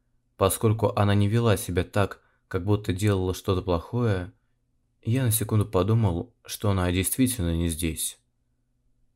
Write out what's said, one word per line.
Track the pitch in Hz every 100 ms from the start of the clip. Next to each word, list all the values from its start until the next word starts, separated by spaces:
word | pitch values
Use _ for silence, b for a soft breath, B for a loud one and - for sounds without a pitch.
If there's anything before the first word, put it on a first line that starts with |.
| _ _ _ -
Поскольку | 95 - 110 110 104 -
она | 101
не | 101 101
вела | 117 117 98
себя | - 90
так, | 85 107 95 - _ _ _
как | 95
будто | 92 104 107
делала | 92 104 95 92
что-то | 90 - 90
плохое, | 90 85 - 120 120 92 90 - _ _ _ _ _ _ 110
Я | 123
на | 127
секунду | 104 107 107 98
подумал, | 92 95 113 104 85 - _ -
что | - 107
она | 95 90
действительно | 90 90 - 127 - 85 82
не | 85
здесь. | 78 80 78 - - _ _ _ _ _ _ _ _ _